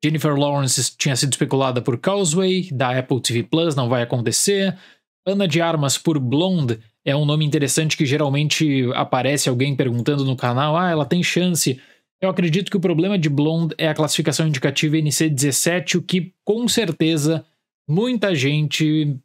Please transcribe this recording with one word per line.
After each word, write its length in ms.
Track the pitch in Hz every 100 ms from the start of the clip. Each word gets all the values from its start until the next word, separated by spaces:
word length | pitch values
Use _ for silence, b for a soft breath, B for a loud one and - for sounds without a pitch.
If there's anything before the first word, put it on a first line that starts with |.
Jennifer 300 | 151 156 156
Lawrence 600 | 143 143 143 135 127 123 -
tinha 160 | -
sido 200 | 127 143
especulada 460 | - 139 135 135 123
por 180 | 117 117
Causeway, 680 | - 202 190 160 190 185 180
da 260 | 131 127 127
Apple 220 | 127 131
T 120 | -
V 120 | 117
Plus, 320 | 113 156 170 143
não 120 | 123
vai 140 | 123
acontecer. 720 | 120 127 113 - - 202 196 185 B B _ _
Ana 220 | - 202 196
de 140 | 156
Armas 360 | 165 165 143 -
por 220 | - 151
Blonde 600 | 127 139 180 185 131 110 B _
é 100 | -
um 100 | 143
nome 200 | 151 151
interessante 520 | 156 151 139 - 160 -
que 80 |
geralmente 800 | 147 147 147 135 147 - 156 135 123
aparece 540 | 127 143 127 123 143 143
alguém 280 | 123 139 135
perguntando 480 | 135 117 143 143
no 120 | 135 127
canal, 400 | 123 123 151 156
"Ah, 140 | 185
ela 140 | 165
tem 180 | 147 175
chance?" 580 | 175 - 180 165 - 127 B B B _
Eu 80 | 190
acredito 420 | 185 175 160 196
que 60 | 208
o 40 |
problema 360 | 180 160 185 202
de 120 | 156
Blonde 460 | 139 147 165 165 -
é 100 | 165
a 60 |
classificação 540 | 151 151 - 160 143 160
indicativa 480 | 143 151 139 156 156
N 160 | 156
C 160 | - 160
dezessete, 680 | 139 143 131 - 175 170 180
o 60 |
que, 300 | - 185 180 _
com 220 | - 214 240
certeza, 760 | - 208 156 160 165 147 160 - _ _ _ -
muita 460 | 156 240 247 202
gente 840 | 170 131 151 151 - 156 156 151 135